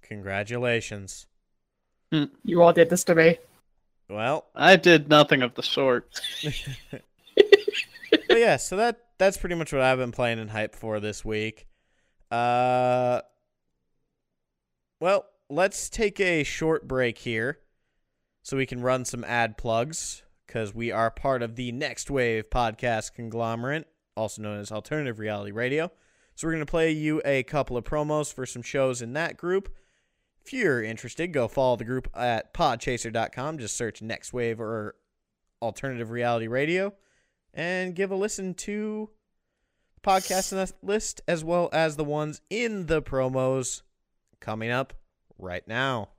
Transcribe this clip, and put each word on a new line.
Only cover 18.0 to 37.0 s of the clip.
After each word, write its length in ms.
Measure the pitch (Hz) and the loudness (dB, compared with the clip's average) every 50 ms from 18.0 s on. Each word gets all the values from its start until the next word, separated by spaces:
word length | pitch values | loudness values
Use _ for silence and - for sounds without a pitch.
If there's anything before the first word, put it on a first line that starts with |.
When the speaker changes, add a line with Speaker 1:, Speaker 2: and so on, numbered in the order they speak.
| _ _ _ _ _ _ _ _ | _ _ _ _ _ _ _ _
Speaker 1:
so 140 | _ - - | _ -6 -2
we 100 | 135 135 | -2 -2
can 160 | 127 - 123 | -2 -4 -4
run 220 | 120 127 127 131 123 | 0 0 0 0 -2
some 220 | - - 120 117 | -6 -8 -8 -6
ad 320 | - 117 120 117 113 107 - | -2 0 0 0 0 -2 -6
plugs, 680 | - 120 113 113 120 151 160 - - - - - _ _ _ _ _ _ | -4 -2 0 0 -2 -2 -6 -10 -10 -10 -12 -14 _ _ _ _ _ _
'cause 260 | - 117 110 101 98 | -8 -6 -6 -6 -6
we 200 | 110 117 117 98 | -6 -6 -4 -2
are 180 | 107 113 113 | 0 0 0
part 320 | - - - 139 135 127 117 | -2 -2 -2 -2 0 0 -2
of 140 | 113 113 117 | -6 -6 -8
the 160 | 127 123 117 | -8 -6 -6
Next 360 | 123 151 139 117 - - - | -6 -6 -6 -8 -8 -10 -6
Wave 400 | 139 135 127 120 113 113 104 - | -2 0 0 2 0 -2 -4 -2
podcast 640 | - 131 120 117 110 - - 123 117 110 110 - - | -2 0 0 0 -2 -2 -2 -2 -2 -2 -4 -6 -12
conglomerate, 720 | - 120 113 107 113 117 113 113 117 117 131 143 160 156 _ _ _ _ _ _ | -12 -12 -8 -6 -4 -4 -2 -4 -4 -4 -4 -4 -6 -6 _ _ _ _ _ _
also 260 | - 110 104 - - | -6 -6 -6 -6 -8
known 180 | 107 104 104 104 | -10 -10 -8 -10
as 120 | 104 101 | -10 -8
Alternative 480 | 110 107 104 - 151 156 147 131 117 107 | -10 -10 -8 -6 -6 -4 -4 -4 -6 -6
Reality 320 | 107 107 104 104 101 104 | -6 -6 -4 -4 -6 -8
Radio. 400 | 101 107 120 127 139 151 160 180 _ _ _ _ _ _ _ _ _ | -6 -4 -2 -2 0 -2 -2 -4 _ _ _ _ _ _ _ _ _
So 120 | - - 160 | -8 -6 -4
we're 60 | 165 | -4
gonna 120 | 160 151 | -4 -4
play 260 | 139 - 170 160 160 | -2 0 2 2 2
you 300 | 156 156 151 151 151 156 - | 2 0 0 0 0 0 0
a 180 | 139 139 135 123 | 2 2 0 0
couple 320 | - - 151 131 - 123 | -2 -2 -2 -2 -2 -4
of 80 | 123 107 | -6 -6
promos 500 | - - 151 151 151 151 151 151 - - | -4 -4 -4 -2 0 -2 -2 -2 -4 -6
for 120 | - 131 | -10 -10
some 160 | 120 - 123 | -10 -10 -14
shows 400 | 117 - - 143 135 131 127 120 | -12 -6 0 0 0 2 0 -2
in 100 | 123 117 123 | -8 -8 -6
that 220 | 147 165 165 - | -4 -4 -4 -6
group. 400 | - - 175 180 196 196 - - - _ _ _ _ _ _ _ _ _ _ _ _ _ | -8 -4 -2 -2 -2 -2 -4 -16 -16 _ _ _ _ _ _ _ _ _ _ _ _ _
If 80 | - - | -12 -6
you're 280 | 262 240 175 135 120 | 0 0 2 2 2
interested, 520 | 110 107 113 107 - 123 - - 160 185 165 | -2 -4 -8 -10 -12 -14 -8 -6 -6 -4 0
go 160 | 143 120 110 | -2 -2 0
follow 260 | - 139 131 127 123 | 0 0 2 2 2
the 80 | 107 120 | 0 -2
group 260 | 110 127 131 120 - - | -4 -6 -4 -4 -6 -6
at 400 | - 120 123 117 110 - _ _ | -4 -2 0 0 -2 -4 _ _
podchaser 580 | - 170 147 123 113 - - 127 117 - 120 | 0 0 0 0 0 -2 -4 -4 -4 -6 -4
dot 220 | 110 117 110 - - | -4 -4 -4 -4 -6
com. 240 | - 127 151 160 156 | -8 -8 -8 -8 -8
Just 180 | 120 101 - | -8 -8 -6
search 260 | - 123 110 101 - | -6 -6 -6 -6 -8
Next 300 | 107 110 113 - - - | -10 -10 -10 -10 -10 -10
Wave 300 | - 123 120 117 113 110 | -6 -4 -2 -2 -4 -4
or 340 | 117 107 113 110 104 104 - _ _ _ _ _ _ _ _ _ _ _ _ _ | -6 -6 -6 -6 -6 -8 -12 _ _ _ _ _ _ _ _ _ _ _ _ _
Alternative 480 | - 117 107 - - 139 131 120 117 110 | -8 -8 -6 -6 -8 -8 -6 -6 -8 -8
Reality 360 | 117 120 120 120 120 117 113 113 | -4 -2 0 0 0 0 -2 -2
Radio 460 | 117 127 143 156 170 185 190 202 196 _ | -2 0 0 0 0 0 -2 -2 -6 _